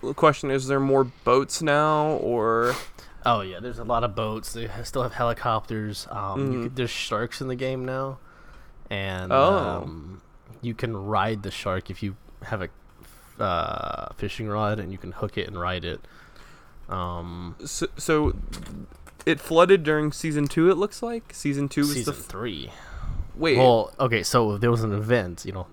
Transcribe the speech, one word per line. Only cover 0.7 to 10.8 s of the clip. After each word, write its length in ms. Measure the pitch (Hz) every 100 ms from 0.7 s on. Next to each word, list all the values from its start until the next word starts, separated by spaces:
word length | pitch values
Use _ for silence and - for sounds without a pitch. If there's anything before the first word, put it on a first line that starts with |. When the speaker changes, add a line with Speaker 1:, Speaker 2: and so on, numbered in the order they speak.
| 139
Speaker 1:
more 240 | 135 135 127
boats 560 | - - 127 139 -
now, 460 | 156 147 156 151 151 151
or? 580 | - 120 110 113 120 135 - - - - -
Speaker 2:
Oh, 140 | 113
yeah, 220 | 95 90
there's 180 | 123 117
a 60 | 113
lot 180 | 117
of 120 | 117 98
boats. 360 | 110 110 -
They 160 | 117 113
ha-, 160 | 120
still 200 | 120 135
have 100 | 127
helicopters. 920 | - 120 117 120 110 - 110 107 101 -
Um, 400 | 104 98 98 139
you 80 | 127
Speaker 1:
Mm. 40 |
Speaker 2:
could, 120 | 117 127
there's 140 | 117
sharks 500 | - - 107 117 -
in 80 | 131
the 80 | 127
game 300 | 131 131 127
now. 320 | 131 135 131 - - - - - - -
And, 420 | 98 98 92 92
Speaker 1:
Oh. 500 | 131 151 196 120 90
Speaker 2:
um, 380 | 73 80 78 95 - - - -
you 120 | 117
can 220 | 110